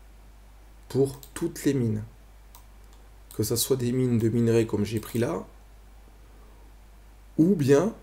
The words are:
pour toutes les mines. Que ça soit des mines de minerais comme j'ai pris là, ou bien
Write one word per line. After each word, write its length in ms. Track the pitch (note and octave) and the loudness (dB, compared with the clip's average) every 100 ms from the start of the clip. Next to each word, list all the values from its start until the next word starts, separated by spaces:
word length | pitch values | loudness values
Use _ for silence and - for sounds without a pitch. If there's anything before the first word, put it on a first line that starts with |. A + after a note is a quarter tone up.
| - - - - - - - - - | -20 -20 -20 -20 -20 -20 -20 -20 -4
pour 320 | B2+ C3+ - - | 0 0 -2 -16
toutes 300 | - E3+ - | -8 -8 -4
les 100 | D3 | -2
mines. 300 | C3+ A#2 G#2+ A2 - - - - - - - - - - - - - | 0 0 -2 -6 -16 -20 -20 -20 -20 -20 -20 -20 -20 -20 -20 -12 -6
Que 80 | |
ça 120 | G#2+ A#2 | -4 -2
soit 220 | - C3 | -2 -2
des 160 | A#2+ | 0
mines 240 | B2+ B2+ A#2 | 0 0 2
de 100 | A2 | 2
minerais 380 | A#2+ A#2 A2+ A2 | 2 2 2 2
comme 180 | G2+ | -2
j'ai 160 | G2+ A2+ | -2 -4
pris 180 | - A#2+ | -6 -4
là, 300 | B2 E3+ - - - - - - - - - - - - - - - - - - - - | -2 -4 -8 -18 -20 -20 -20 -20 -20 -20 -20 -20 -20 -20 -20 -20 -20 -20 -20 -20 -6 2
ou 180 | E3 F#3+ | 2 4
bien 400 | C3+ C#3 G3 - | 4 4 4 -4